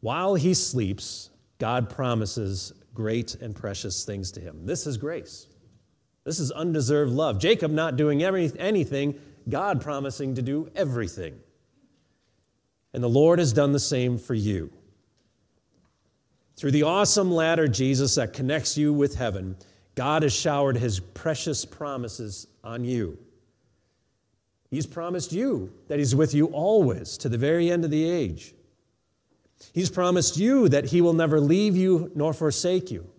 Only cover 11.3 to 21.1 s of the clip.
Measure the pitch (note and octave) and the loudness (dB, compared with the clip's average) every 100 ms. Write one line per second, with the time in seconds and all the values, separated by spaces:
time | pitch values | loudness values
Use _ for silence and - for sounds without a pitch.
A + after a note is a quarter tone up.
11.3 | C2 _ _ _ _ _ _ _ _ _ | -12 _ _ _ _ _ _ _ _ _
12.3 | _ _ _ _ _ _ B2+ A#2+ B2 D#3 | _ _ _ _ _ _ -4 2 6 6
13.3 | E3+ D#3+ A2 C#3+ C#3 - C3+ B2 A#2+ - | 6 4 4 4 2 0 0 0 -2 -2
14.3 | A#2 G#2 F#2+ D2 - _ _ _ _ _ | -2 0 -2 -6 -14 _ _ _ _ _
15.3 | _ _ _ _ _ _ _ _ _ _ | _ _ _ _ _ _ _ _ _ _
16.3 | _ _ - C#3+ C#3+ D3 F#3 G3+ G#3 F#3+ | _ _ -6 0 2 4 4 2 2 2
17.3 | E3+ D#3+ E3 D#3 G#2+ C3 C3 C3+ C#3+ A#2 | 2 2 4 2 2 2 2 2 0 -2
18.3 | - C3 D3+ - - D3+ D3 C#3+ - A#2+ | -4 -2 -2 -2 0 2 2 2 0 -4
19.3 | F#2+ F#2+ F#2 - _ _ - B2+ D#3 D#3 | -4 -8 -10 -16 _ _ -6 0 2 2
20.3 | - E3 C#3+ C#3 B2 A#2+ G2 - | 0 0 2 2 2 0 -4 -8